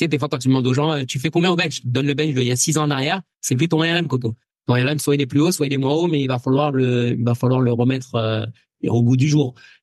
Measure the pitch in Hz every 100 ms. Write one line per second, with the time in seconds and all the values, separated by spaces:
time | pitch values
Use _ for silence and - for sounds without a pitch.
0 | 165 147 143 143 127 131 127 127 156 151
1 | 127 139 147 170 175 175 180 - 123 120
2 | 143 139 156 131 123 123 - 156 151 139
3 | 135 190 - _ - 127 165 160 165 170
4 | 160 127 117 113 _ _ - 123 127 147
5 | - 143 139 143 160 185 139 139 131 151
6 | 170 151 135 127 131 135 147 131 127 123
7 | 120 123 117 120 127 131 123 117 123 131
8 | 127 120 110 110 110 - _ _ - 117
9 | 120 131 147 147 131 - - -